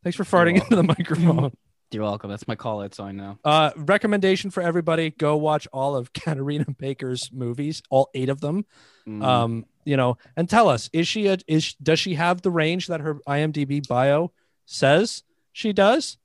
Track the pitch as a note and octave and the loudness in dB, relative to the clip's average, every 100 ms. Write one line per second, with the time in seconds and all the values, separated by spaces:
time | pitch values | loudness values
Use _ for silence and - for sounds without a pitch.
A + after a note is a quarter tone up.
0 | F3+ - F#3+ F#3 E3+ F3+ - G#3+ E3 - | -6 -6 2 4 6 4 4 2 4 0
1 | F3 E3 E3+ D#3+ C3+ - _ _ _ G#2+ | -2 2 2 2 -2 -6 _ _ _ -6
2 | G#2+ G#2 G2+ G#2 - A2 A#2+ G#2+ G2+ - | -4 -6 -8 -12 -8 -8 -6 -8 -8 -12
3 | G2 G2 G2 G2+ D3+ D#3 D3+ D#3+ D3 G3+ | -14 -12 -14 -6 2 4 2 0 0 2
4 | G#3+ G#3 F#3+ F#3+ G3 F#3+ E3+ E3+ E3 D#3+ | 2 2 2 0 -2 -4 -2 0 0 0
5 | D#3+ - D3 D3+ D#3 D3+ - C3+ C#3 C#3 | -2 -2 0 0 0 -2 -4 -6 -4 -4
6 | A#2+ - - C#3+ C#3 D3 D3 C3+ C3+ C#3 | -6 -10 -6 -4 -4 -4 -4 -6 -8 -8
7 | C3 B2+ - C3 A#2+ A#2+ D3 D3+ _ C3+ | -6 -8 -8 -8 -8 -6 -6 -8 _ 2
8 | C3+ C3+ B2+ C#3 D3 F3+ G3+ _ _ _ | 2 -2 -4 -4 -4 -4 -6 _ _ _
9 | - G#2+ B2+ B2 A#2 A#2 - _ - C#3 | -14 -4 2 2 2 -4 -10 _ -2 2
10 | B2+ B2 _ - E3+ A3+ G#3 A#2+ - D#3 | 2 0 _ -6 2 4 4 2 0 -2
11 | E3+ A3 G3+ F#3+ - D#3 D3+ - C#3 D#3+ | -2 0 0 0 0 0 0 -4 0 0
12 | F#3+ D#3 E3+ F3+ F#3+ E3+ D#3 F3+ F3 E3 | 0 0 0 0 0 0 0 -2 -4 -6
13 | D3+ D3 - C#3+ D#3 D3 C#3 C#3+ C#3 A#2+ | -6 -8 -4 -2 -2 -2 -2 -4 -2 0
14 | C3+ D3 E3+ _ _ _ _ - C3+ D#3 | 2 2 0 _ _ _ _ 0 4 4
15 | A3+ - _ _ _ - A3 G3+ G3 C#4 | 2 -4 _ _ _ -6 -2 4 4 4
16 | - - | -2 -12